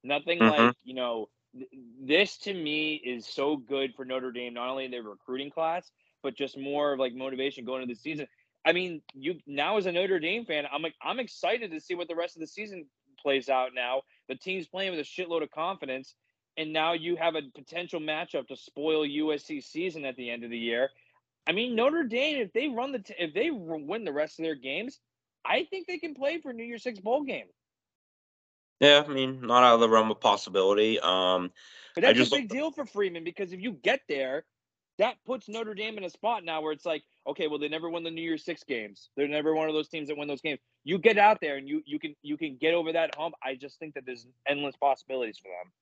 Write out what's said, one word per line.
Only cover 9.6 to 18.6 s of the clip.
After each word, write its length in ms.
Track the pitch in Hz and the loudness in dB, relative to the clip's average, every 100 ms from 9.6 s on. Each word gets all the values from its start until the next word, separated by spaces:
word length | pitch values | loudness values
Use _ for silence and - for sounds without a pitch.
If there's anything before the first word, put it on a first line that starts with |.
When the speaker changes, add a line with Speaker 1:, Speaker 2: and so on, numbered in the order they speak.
| 151 214 | 0 2
Speaker 1:
as 120 | 190 | 0
a 40 | |
Notre 280 | 170 190 185 | 0 2 0
Dame 260 | 156 214 226 | 0 -4 -2
fan, 180 | 151 143 | -4 -2
I'm, 100 | 143 | -4
like, 140 | 165 - | -6 -6
I'm 180 | 135 226 | -6 -4
excited 520 | 240 - 175 233 220 | -6 -4 -2 -2 -4
to 100 | 156 | -10
see 140 | - 175 | -8 -6
what 120 | 170 | -4
the 80 | 165 | -4
rest 220 | 170 165 | -4 -6
of 20 | |
the 80 | 160 | -14
season 380 | - 214 185 143 _ _ _ | -10 -12 -12 -16 _ _ _
plays 280 | 143 139 127 | 0 0 2
out 220 | 131 127 127 | 2 2 -2
now. 260 | 123 131 - _ _ | -2 -2 -4 _ _
The 60 | 131 | -10
team's 320 | - 190 160 | -6 -6 -6
playing 240 | 185 190 | -6 -4
with 100 | 170 | -4
a 20 | |
shitload 400 | 143 - 175 170 | -6 -6 -2 -2
of 80 | 151 | -2
confidence, 640 | - 165 190 139 131 131 _ _ _ _ - | -4 -4 -4 -6 -8 -8 _ _ _ _ -8
and 160 | 156 | -2
now 220 | 156 160 | 0 2
you 240 | 170 160 175 | 0 -2 0
have 180 | 165 160 | 0 0
a 60 | 143 | -8
potential 460 | 131 131 165 180 175 | -16 -12 -10 -6 -6
matchup 480 | 156 156 175 151 123 | -4 -4 -4 -6 -6
to 80 | |
spoil 500 | 131 | -14